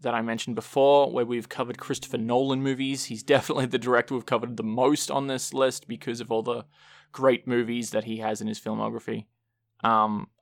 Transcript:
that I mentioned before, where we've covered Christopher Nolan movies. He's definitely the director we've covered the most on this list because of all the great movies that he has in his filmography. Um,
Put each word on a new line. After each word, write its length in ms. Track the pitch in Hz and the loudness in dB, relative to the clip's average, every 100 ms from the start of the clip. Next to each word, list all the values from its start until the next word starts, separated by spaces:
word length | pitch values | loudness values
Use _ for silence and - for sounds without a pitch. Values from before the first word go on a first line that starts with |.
that 140 | 127 | -4
I 80 | 117 | -2
mentioned 320 | 113 113 - | -2 -4 -6
before, 560 | 113 - 143 139 143 139 | -8 -4 4 6 6 4
where 160 | 120 120 | 0 -2
we've 220 | 120 110 | -2 -6
covered 300 | - 120 123 | -6 -6 -6
Christopher 400 | - 135 - 117 | -8 -8 -6 -6
Nolan 440 | 113 120 135 131 | 0 2 2 0
movies. 440 | 135 131 135 135 - | -2 -2 -4 -4 -6
He's 160 | 110 | -6
definitely 420 | - 139 - 151 127 | 4 4 4 -2 0
the 120 | 127 | 0
director 360 | 120 123 120 | 2 2 2
we've 100 | 131 - | -4 -2
covered 300 | 117 123 117 | -2 -2 -6
the 60 | |
most 480 | 110 113 131 147 - | -4 2 2 2 0
on 160 | 139 139 | -2 -2
this 260 | 131 - | -6 -4
list 360 | 131 131 123 - | 0 0 0 -10
because 320 | 117 - 117 | -10 -8 -8
of 100 | 113 | -2
all 120 | 113 | -2
the 220 | 113 117 - _ _ - _ | -2 -6 -8 _ _ -20 _
great 340 | - 131 120 - | 2 4 4 2
movies 420 | 120 117 120 113 | 0 0 -2 -2
that 140 | 107 | -4
he 140 | 113 110 | -4 -4
has 220 | 110 110 | -4 -4
in 60 | 110 | -4
his 140 | 104 | -6
filmography. 680 | - 110 110 113 - 113 107 _ _ _ _ _ | -6 -4 -4 -6 -8 -8 -10 _ _ _ _ _
Um, 460 | 113 110 107 104 - _ | 2 4 4 0 -8 _